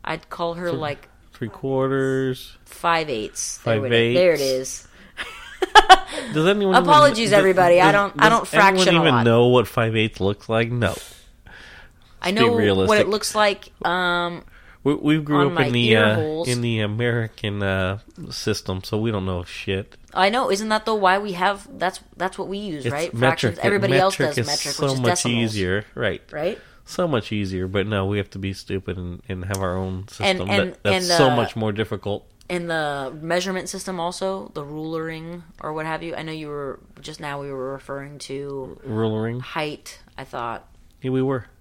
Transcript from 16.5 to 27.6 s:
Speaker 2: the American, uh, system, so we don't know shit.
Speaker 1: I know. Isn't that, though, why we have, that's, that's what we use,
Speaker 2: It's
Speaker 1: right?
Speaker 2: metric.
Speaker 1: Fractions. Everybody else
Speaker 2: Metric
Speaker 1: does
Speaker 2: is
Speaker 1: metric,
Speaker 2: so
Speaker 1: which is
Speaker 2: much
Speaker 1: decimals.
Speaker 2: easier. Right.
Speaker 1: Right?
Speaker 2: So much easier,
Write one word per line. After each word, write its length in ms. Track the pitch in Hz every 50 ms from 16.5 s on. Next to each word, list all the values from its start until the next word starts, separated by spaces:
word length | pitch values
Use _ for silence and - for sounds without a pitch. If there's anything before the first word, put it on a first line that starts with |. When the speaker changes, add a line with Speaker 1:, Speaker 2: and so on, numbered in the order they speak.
| 123 120
Speaker 2:
the 180 | 120 117 113 110
American, 840 | 107 104 104 110 120 120 117 120 113 110 - - - 107 101 101 101
uh, 360 | 98 95 95 95 92 98 107 - - _ - 170 -
system, 540 | - - - 110 104 - - - 95 95 -
so 140 | - - 107
we 120 | 110 117
don't 140 | 107 98 92
know 180 | 95 92 87 87
shit. 520 | - - - - - 98 95 214 - - - - - -
Speaker 1:
I 160 | - 185 202
know. 220 | 220 254 247 -
Isn't 180 | 196 196 220 220
that, 160 | 214 220 -
though, 100 | 226 220
why 220 | 214 196 180 185 202
we 120 | 208 208 180
have, 340 | 170 185 196 202 196 - - 175 -
that's, 200 | 170 185 190 - - - -
that's 200 | - 175 190 -
what 100 | - 190 -
we 80 | 196
use, 280 | 202 208 202 156 147 123
Speaker 2:
It's 60 | 120 131
Speaker 1:
right? 200 | 147 165 170 -
Speaker 2:
metric. 60 | 117 127 131 131 - - 113 90
Speaker 1:
Fractions. 40 | -
Everybody 340 | - - 208 196 - - 135
else 260 | 139 185 190 - -
Speaker 2:
Metric 160 | 143 156 143
Speaker 1:
does 20 | 131
Speaker 2:
is 80 | 113
Speaker 1:
metric, 260 | - 147 - - 147 139
Speaker 2:
so 80 | - 147
Speaker 1:
which 80 | 139 135
is 60 | 131
Speaker 2:
much 100 | 123 120
Speaker 1:
decimals. 320 | 120 - - 123 120 117 117
Speaker 2:
easier. 420 | 107 107 104 92 90 95 104 104 - -
Right. 260 | 127 123 101 85 - _ -
Speaker 1:
Right? 280 | - 151 156 180 226 - - - - - _
Speaker 2:
So 220 | - - - 180
much 240 | 165 143 113 - -
easier, 360 | 110 104 101 92 95 92